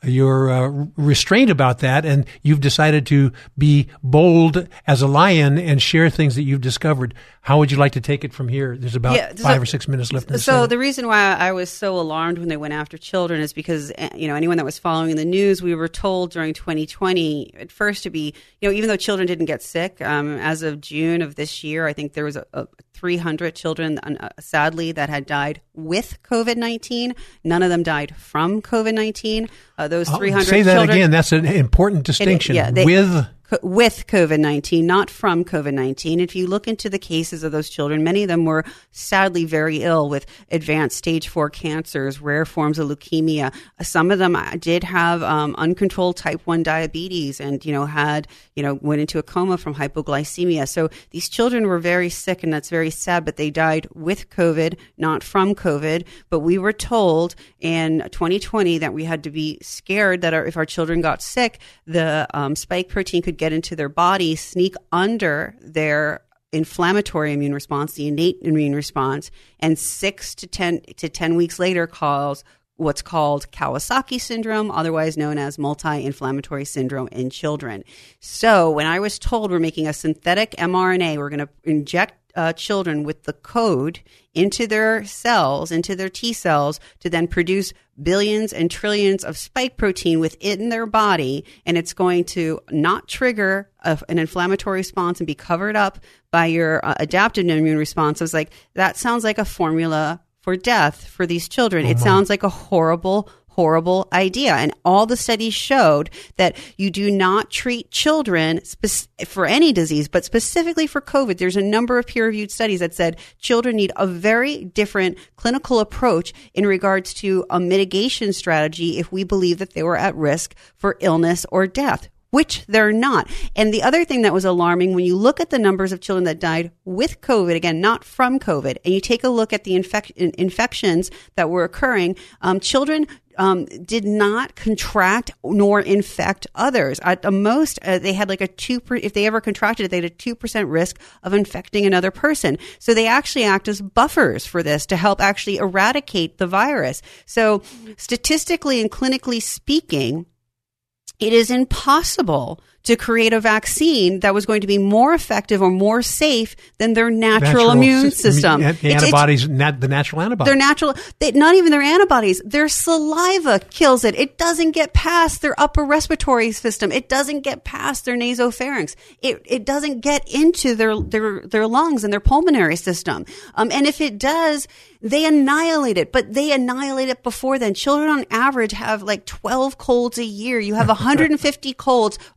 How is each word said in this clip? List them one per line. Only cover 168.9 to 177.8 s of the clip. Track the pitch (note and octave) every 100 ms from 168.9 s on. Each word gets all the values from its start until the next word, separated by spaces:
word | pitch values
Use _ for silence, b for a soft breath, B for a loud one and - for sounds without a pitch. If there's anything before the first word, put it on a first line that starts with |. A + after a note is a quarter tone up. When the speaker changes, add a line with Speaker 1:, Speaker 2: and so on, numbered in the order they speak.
| - b _
Speaker 2:
It, | B3+ -
it | - B3 A#3+
doesn't | C#4+ D4 B3
get | C#4+ C#4+ -
into | C#4 D#4+ F4+ C4 A3
their, | A3 G#3+
their, | F#3+ A3+ G#3+ G3
their | - G#3+ A3
lungs | B3 E4 C4 G3+
and |
their | G3+
pulmonary | - D4 F4+ C4 D#3+ E3+
system. | F#3+ E3+ - F#2+ - B B -
Um, | A3+
and | C#4 C#4+
if | C#4+
it | D4 G#3
does, | C4+ E4 D#4+ D4 - b b b
they | A3 C#4+ D#4
annihilate | D4+ C4+ D4 E4 D#4+ B3+ F#3
it, | D3+
but | B3+ G3+
they | A#3 D4
annihilate | C4+ B3 B3+ C#4 C4 C4
it | B3+
before | B3 - C4 C4+
then. | A3
Children | F#3+